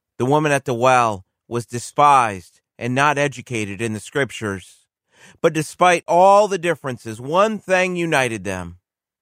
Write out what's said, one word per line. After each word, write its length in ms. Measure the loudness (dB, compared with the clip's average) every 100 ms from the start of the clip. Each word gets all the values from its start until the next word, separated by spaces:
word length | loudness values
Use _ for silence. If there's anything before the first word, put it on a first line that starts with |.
| _ -6
The 60 | 0
woman 260 | 2 2
at 140 | 0 -2
the 100 | 0
well 500 | 2 4 2 -2 -10 _ _
was 180 | -8 -8
despised 960 | -10 -6 2 4 4 2 -4 -14 _ _ -10
and 180 | -4 0
not 220 | 0 0
educated 640 | -2 -4 -8 -6 -6 -6
in 120 | -6
the 60 | -8
scriptures. 840 | -8 -6 -6 -6 -8 -8 -12 _ _ _ _ _ -20 _
But 120 | -2
despite 500 | -2 -6 2 2 2 2
all 400 | 4 6 6 4
the 120 | -2
differences, 600 | -4 -4 -6 -10 -10 -12
one 380 | -4 0 0 -2
thing 380 | -2 0 0 -2
united 480 | -2 0 0 -4
them. 340 | -6 -8 -10 -16 _ _ _ _